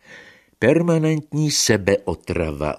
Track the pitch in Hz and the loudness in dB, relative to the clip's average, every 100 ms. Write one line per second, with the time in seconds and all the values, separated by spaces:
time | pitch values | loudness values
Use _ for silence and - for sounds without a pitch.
0 | - - - - _ - 113 156 170 160 | -16 -20 -20 -20 _ -2 2 2 2 0
1 | 156 156 151 147 151 - - 107 95 98 | 0 -2 -4 -4 -2 0 2 2 2 0
2 | - 80 - 85 80 71 76 | 0 -8 -6 -4 -4 -4 -6